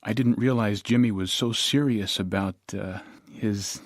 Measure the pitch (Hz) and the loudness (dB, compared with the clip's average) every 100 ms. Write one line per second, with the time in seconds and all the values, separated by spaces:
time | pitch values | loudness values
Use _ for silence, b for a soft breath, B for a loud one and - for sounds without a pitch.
0 | - 110 120 120 123 123 110 104 - 120 | -4 0 2 4 2 2 2 0 2 4
1 | 123 98 92 - 120 110 - 139 147 117 | 4 2 -2 -2 -2 0 0 2 2 0
2 | 98 - 92 95 98 90 _ 98 95 92 | -2 -2 -2 0 -2 -4 _ -8 -8 -10
3 | B B _ - 113 101 95 - | B B _ -6 -4 -2 -4 -10